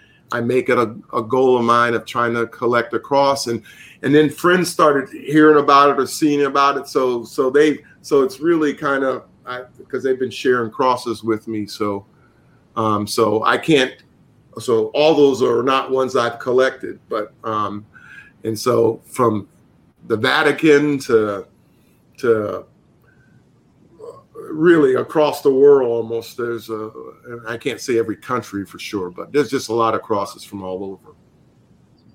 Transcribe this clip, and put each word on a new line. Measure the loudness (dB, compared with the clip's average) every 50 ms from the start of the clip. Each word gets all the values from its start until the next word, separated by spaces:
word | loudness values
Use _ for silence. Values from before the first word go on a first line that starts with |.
| _ _ _ _ _ _
I | -6 -4
make | -4 -2 -2 0 0 0
it | 0
a, | 0 0 -2 -4 -12 -16 -8
a | -8 -6
goal | -4 -2 0 2 2 2 2
of | 2 2
mine | 2 2 2 2 2 0
of | -4 -6
trying | -6 -4 -4 -2 -2 -2
to | -4 -4 -6
collect | -6 -6 -4 0 0 0 -2 -2 -6
a | -8
cross, | -4 0 2 2 2 2 0 -2 -4
and, | -6 -6 -6 -8 -14 -20 -20 -20 -20 -16 _
and | -2 4 4
then | 4 4 4
friends | 0 0 0 2 2 2 0 -2
started | 0 2 2 2 2 2 -2 -4
hearing | -12 -14 -8 0 4 6 6 8 6 6
about | 4 6 6 6 6 4
it | 4 0
or | -2
seeing | -4 -2 -2 0 0 2 2 0
about | 0 2 2 2 2 0
it. | -2 -6 -4
So, | -2 0 0 0 -2 -4
so | -6 -6 -4 -2 -2 2
they, | 4 4 4 4 2 -2 -8 _ _ _
so | _ 0 2 2
it's | 2 2 -2 -4
really | -2 0 0 2 0 -2 -2
kind | -4 -4 -2 -2 0 -2
of, | -2 -4 -6 -10 _ _ _ _
I, | -12 -12 -12 -12 -16 _ -20 -14 -10
'cause | -8 -4
they've | -2 -2 -2 -2
been | -2 -6
sharing | -6 -2 0 0 0 0 -2 -4
crosses | -4 0 0 0 0 0 -4 -8 -8 -6
with | -4 -4 -4 -4 -4
me. | -8 -8 -8 -8
So, | -10 -8 -6 -6 -6 -6 -8 -10 _ _ _ _ _ _ _ _ _ _ _ _ _ _
um, | -4 -2 0 0 -2 -2
so | -4 0 0 0 2 0 0 0
I | 0 -2
can't, | 0 0 2 2 2 2 0 -4 -12 _ _ _ _ _ _ _ _ _ _ -18 -10
so | -4 0 0 0 0 -2 0
all | 2 2 4 4
those | 6 4 4 4 2
are | 0 0 0 0
not | 0 0 0 0 0 -2
ones | -2 -2 -2 0 0
I've | -2 -2 -2 -4 -6
collected, | -4 0 2 2 2 2 0 -6 -12 -14 -14 -16 _ _
but, | -8 -8 -8 -8 _ _ -8
um, | -6 -4 -4 -4 -6 -8 -10 -14 -18 _ -20 -20 -20 -20 -20 -20 -20 _ _
and | -8 -8 -8 -4
so | -2 0 2 2 2 0 0 -4 _
from | -12 -4 0 0 0 0 -2 -6 -12 _ _ _ _ _ _ _ _ _ _ -6 -6
the | -4
Vatican | 0 0 0 2 2 2 0 0 2 4 4 4 6 4 0 -2 -4
to, | -2 2 2 2 2 0 -4 -8 -10 -14 _ _ _ _ _ _ _ _ _ _ _ _ _ -4
to | 0 0 0 0 -2 -4 -8 -10 -12 _ _ _ _ _ _ _ _ _ _ _ _ _ _ _ _ _ _ _ _ _ _ _ _ _ _ _ -20 -20 -20 -20 _ _ _ -20 -14 -12
really | -4 0 2 4 4 4 4 4 2
across | 0 -2 -2 0 0 2 2 0 0
the | 0 2
world | 4 6 8 8 8 6 4 2
almost. | -2 -2 -4 -4 -6 -8 -8 -10 -10
There's | -8 -6 -6 -6 -8 -8 -10
a, | -10 -10 -10 -12 -14 -18 -20 -20 -20 _ _ -18 -18 -16 -12
I | -12 -12
can't | -8 -8 -8 -8 -6
say | -4 -2 -2 0
every | 0 -2 -6
country | -10 -8 -6 -6 -6 -6 -8 -8 -10 -10
for | -10 -14 -16
sure, | -12 -8 -6 -6 -6 -8
but | -10 -12 -14 -2
there's | -2 -2 -2 0
just | -4 -6 -4 -4
a | -2
lot | 0 2 0 0
of | -2
crosses | -2 -4 -2 -2 -2 -6 -10 -16 -18
from | -16 -14 -12
all | -10 -10 -10 -8 -10
over. | -12 -12 -16 _ -20 _ _ _ _ _ _ _ _ _ _ _ _ _ _ _ _ _ _ _ _